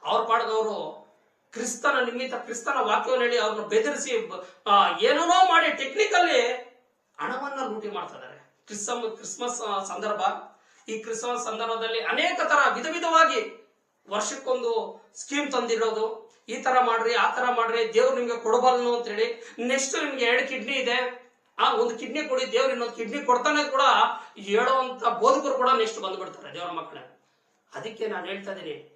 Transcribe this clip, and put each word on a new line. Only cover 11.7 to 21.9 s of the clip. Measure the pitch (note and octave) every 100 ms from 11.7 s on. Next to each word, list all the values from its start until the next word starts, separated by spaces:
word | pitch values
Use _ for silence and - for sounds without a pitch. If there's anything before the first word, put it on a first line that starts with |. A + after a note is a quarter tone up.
| A3+ A3 A3+
ಅನೇಕ | E3 B3+ E4+ F4+
ತರ | D4 D4 C4
ವಿಧ | - D#4
ವಿಧವಾಗಿ | E4+ E4 D#4+ E4 B3 - - - _ _ _ _
ವರ್ಷಕ್ಕೊಂದು | G#3 G#3 C4+ B3+ B3 A#3 A3 D3+ - _ -
ಸ್ಕೀಮ್ | - C#4+ C#4+
ತಂದಿರೋದು, | B3+ A#3 A3 A3+ G#3+ A3 - - _ -
ಈ | B3
ತರ | C4+ B3+
ಮಾಡ್ರಿ, | A#3 A3+ A3+
ಆ | A3+ G3+
ತರ | B3+ B3
ಮಾಡ್ರಿ, | A#3+ A3+ A#3 A3
ದೇವ್ರು | G#3+ C4 C4
ನಿಮ್ಗೆ | A#3+ A#3
ಕೊಡಬಲ್ನು | G#3+ A#3+ B3+ B3 A#3+ A#3+
ಅಂತ | A#3
ಹೇಳಿ, | G#3 A#3 A#3 - -
ನೆಕ್ಸ್ಟ್ | A#3+ C4+ C4 E4
ನಿಮ್ಗೆ | D4 C4+
ಎರಡು | A#3 B3+ -
ಕಿಡ್ನಿ | B3+ G#3+
ಇದೆ, | C#4 A#3+ B3+ B3 - - _ _ -
ಆ, | B3+
ಒಂದು | G#4 A#3+